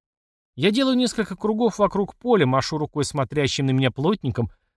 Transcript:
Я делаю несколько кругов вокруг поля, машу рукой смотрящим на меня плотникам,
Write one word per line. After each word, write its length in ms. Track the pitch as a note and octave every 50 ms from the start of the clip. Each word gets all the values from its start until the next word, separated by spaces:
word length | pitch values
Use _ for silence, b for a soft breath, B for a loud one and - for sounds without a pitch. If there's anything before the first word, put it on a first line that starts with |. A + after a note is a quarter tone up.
| _ _ _ _ _ _ _ _ _ _ -
Я 160 | B2+ C#3+ G3+
делаю 260 | G#3 C4 C4+ C4 B3+
несколько 380 | B3 B3 A#3 - - G#3 - F#3+
кругов 440 | - - G#3+ A3 G#3+ A#3+ A3 - -
вокруг 360 | G#3 F#3 - G3 G3+ - -
поля, 300 | _ - B3 A#3 G3 D3
машу 320 | B2+ C3 C3+ - - D#3+ D3+
рукой 260 | D3+ - - D3+ C#3
смотрящим 640 | - - D3 C3 - D3 D3+ C#3 B2+ - - C#3
на 40 | C3+ C3
меня 180 | C3 C3+ B2
плотникам, 600 | - - C#3 F3 A3 - - B2+ - - A2+ b b b b b b